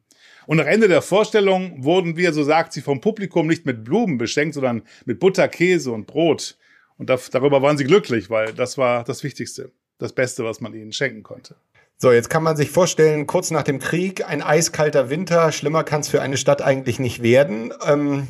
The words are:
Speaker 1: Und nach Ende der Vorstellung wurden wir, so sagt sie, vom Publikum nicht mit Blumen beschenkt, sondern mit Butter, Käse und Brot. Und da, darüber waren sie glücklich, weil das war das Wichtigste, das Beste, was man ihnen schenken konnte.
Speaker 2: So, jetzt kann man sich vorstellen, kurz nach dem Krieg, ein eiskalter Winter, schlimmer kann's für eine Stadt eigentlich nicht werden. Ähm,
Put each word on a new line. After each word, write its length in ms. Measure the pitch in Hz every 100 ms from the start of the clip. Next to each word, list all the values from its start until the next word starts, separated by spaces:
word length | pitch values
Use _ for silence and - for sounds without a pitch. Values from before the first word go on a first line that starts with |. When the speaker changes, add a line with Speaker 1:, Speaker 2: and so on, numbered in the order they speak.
| _ _ _ _ -
Speaker 1:
Und 120 | 160
nach 80 | 143
Ende 220 | 208 214
der 160 | 151
Vorstellung 800 | - 190 214 214 196 185 185 135
wurden 340 | 135 180 170 160
wir, 160 | 175
so 80 | 151
sagt 320 | 147 160 160
sie, 80 | 156
vom 200 | 143 135
Publikum 440 | 214 208 190 170 156
nicht 220 | 165 143
mit 160 | 113
Blumen 340 | 113 202 220 123
beschenkt, 380 | 113 143 156 139
sondern 260 | 131 113 - - 117
mit 140 | 110
Butter, 280 | 185 180 139
Käse 440 | - 175 180 131
und 160 | 113 98
Brot. 500 | 147 165 - - - _ _ _ -
Und 140 | -
da, 80 | 127 -
darüber 300 | 131 143 139
waren 160 | 139 147
sie 60 |
glücklich, 480 | 135 196 - 113 98
weil 200 | 110 110
das 220 | 117 123 -
war 280 | 123 120
das 200 | 117 123
Wichtigste, 480 | 143 - 117 - - _ _ -
das 120 | 117
Beste, 320 | - 123 -
was 160 | 113 107
man 140 | 110
ihnen 180 | 110 107
schenken 300 | - 135 110
konnte. 340 | - - - _ _ _ _ -
Speaker 2:
So, 140 | 131
jetzt 200 | 120 117
kann 100 | 160
man 160 | 160 151
sich 140 | 135
vorstellen, 560 | 175 175 - 156 151 143
kurz 240 | 180 175
nach 100 | 160
dem 160 | - 139
Krieg, 500 | - 165 190 - -
ein 140 | 147
eiskalter 720 | 156 151 - - 151 143 123
Winter, 400 | 156 170 170 160
schlimmer 320 | 147 147 160
kann's 260 | 151 151 -
für 140 | 139
eine 140 | 131 135
Stadt 260 | - 143
eigentlich 340 | 147 135 131 117
nicht 240 | 123 -
werden. 500 | 117 127 160 214 233 - 165
Ähm, 420 | 147 143 139